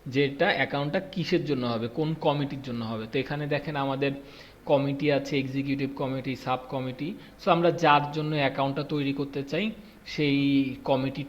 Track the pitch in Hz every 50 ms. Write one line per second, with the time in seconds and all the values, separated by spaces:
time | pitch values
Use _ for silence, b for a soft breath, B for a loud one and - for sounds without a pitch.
0 | B 139 120 139 143 139 139 139 170 202 - - 135 - 143 143 143 147 190 190
1 | 185 - - 180 156 - 185 160 143 147 143 127 123 120 117 110 117 117 - 160
2 | 151 156 160 151 - 156 143 147 139 139 147 139 - 131 120 117 113 110 113 110
3 | 110 113 - 135 131 - 147 147 151 143 147 139 - 165 147 139 139 139 135 135
4 | 143 139 139 139 B B B B B B B B - - 147 139 139 139 139 139
5 | 147 147 143 139 139 - 151 135 131 127 131 139 139 143 135 139 139 135 - -
6 | 143 131 135 131 127 139 127 120 - 131 127 127 - - 143 131 131 127 127 -
7 | 147 175 214 B B B B B - 196 170 170 170 170 160 127 165 147 147 143
8 | 143 143 147 156 151 151 156 147 139 131 131 143 139 139 139 156 139 - 156 147
9 | 139 139 139 143 143 139 - 143 135 - 156 170 208 220 220 B B B B B
10 | B - - - 151 143 139 139 139 139 139 139 135 127 120 - - - 139 131
11 | 135 135 135 151 143